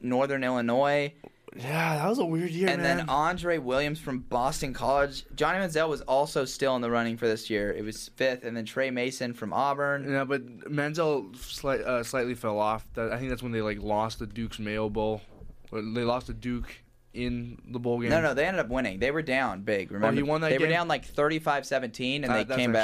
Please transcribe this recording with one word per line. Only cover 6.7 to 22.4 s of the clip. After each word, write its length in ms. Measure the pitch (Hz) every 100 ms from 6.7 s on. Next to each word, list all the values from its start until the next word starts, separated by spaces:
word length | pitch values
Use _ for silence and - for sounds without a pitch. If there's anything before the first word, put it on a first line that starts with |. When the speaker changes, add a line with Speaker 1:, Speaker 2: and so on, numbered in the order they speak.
| 127
Speaker 1:
in 40 |
the 80 | 117
running 240 | 120 117 113
for 100 | 117
this 240 | 110 -
year. 220 | 107 104
It 120 | 85
was 240 | 107 107 -
fifth, 300 | - 131 123
and 120 | 120 117
then 80 |
Trey 280 | 110 135 131
Mason 420 | 123 127 131 123
from 180 | 120 104
Auburn. 560 | 92 139 139 143 143 139
Speaker 2:
Yeah, 140 | 135
but 240 | 131 139 120 117 -
Manziel 640 | 147 147 156 160 139 98 127
slight, 440 | - - 139 127
uh, 240 | - 123
slightly 320 | 117 131 120 120
fell 240 | 113 104
off. 260 | 107 110 -
That, 160 | 120 113
I 60 | 117
think 120 | 131
that's 120 | 120
when 80 | 123
they, 120 | 113
like, 200 | 107 104
lost 380 | 107 104 110 -
the 80 | 110
Duke's 320 | 107 113 -
Mayo 280 | 104 107 107
Bowl. 340 | 107 110 107 - - - - -
Or 100 | 110
they 200 | 110 117
lost 260 | 117 123 123
to 60 |
Duke 380 | 110 123 120 113 - - - -
in 440 | 110 123 120 120 - -
the 140 | 120
bowl 180 | 120 120
game. 120 | 117
Speaker 1:
No, 100 | 160
no, 120 | 156
they 120 | 131
ended 160 | 170 185
up 40 | 117
winning. 300 | 127 117 95
They 100 | 127
were 120 | 156
down 400 | 135 131 123 95
big, 280 | 107 101 85
remember? 220 | 101 110
Speaker 2:
Oh, 40 | 117
he 60 |
won 200 | 143 156
that 80 | 160
Speaker 1:
They 80 | 135
were 80 | 156
Speaker 2:
game? 80 |
Speaker 1:
down, 120 | 165 170
like, 180 | 139
thirty-five 600 | - - 147 160 156 143 -
seventeen, 560 | 135 123 - 127 143
and 100 | 131
Speaker 2:
Uh, 40 |
Speaker 1:
they 80 | 117